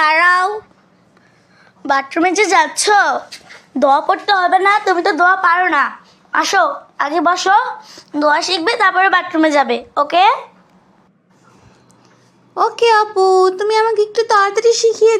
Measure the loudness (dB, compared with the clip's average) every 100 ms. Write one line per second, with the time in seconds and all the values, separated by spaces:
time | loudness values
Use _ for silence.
0 | 0 2 2 2 -2 -6 -14 _ _ _
1 | _ _ _ _ _ _ _ _ -4 -2
2 | -2 -2 0 0 2 2 0 -2 0 2
3 | 2 -2 -8 -20 -20 -20 _ -2 2 2
4 | 0 -2 -2 0 2 2 2 0 0 0
5 | 0 2 2 2 2 0 0 0 -2 -6
6 | -20 _ _ -4 -2 0 0 -2 -12 -8
7 | -4 -2 0 0 2 0 0 -8 -18 -20
8 | -12 -4 0 0 -2 -4 -2 0 0 2
9 | 0 0 -2 0 2 2 0 -4 -6 -6
10 | -2 2 2 0 -6 _ _ _ _ _
11 | _ _ _ _ _ _ _ _ _ _
12 | _ _ _ _ _ -4 -4 -2 0 2
13 | 0 0 2 2 2 0 -2 0 0 -2
14 | -2 -2 0 0 0 0 0 0 0 2
15 | 2 2